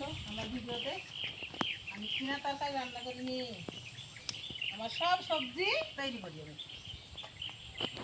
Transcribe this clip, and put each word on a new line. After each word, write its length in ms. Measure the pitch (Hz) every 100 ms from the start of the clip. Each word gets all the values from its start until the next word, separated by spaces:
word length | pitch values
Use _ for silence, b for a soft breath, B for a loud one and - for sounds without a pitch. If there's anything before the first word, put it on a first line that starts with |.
তো 60 | 285 311 -
আমার 160 | 214 220
ভিডিওতে 400 | 247 233 240 277 370 - - - - - - - - -
আমি 140 | 208 214
কিনা 220 | 247 269 277 285
তরকারি 280 | 277 285 277
রান্না 260 | 254 240 247
করিনি, 320 | 247 254 254 247 220 - - - - - - - - - - -
আমার 180 | - 226 -
সব 180 | 330 370 359
সবজি 380 | 320 254 285 381 539 622 -
তৈরি 200 | 277 240
করি 140 | 180 151
আমি, 120 | 151 151 - - - - - - - - - - - - - -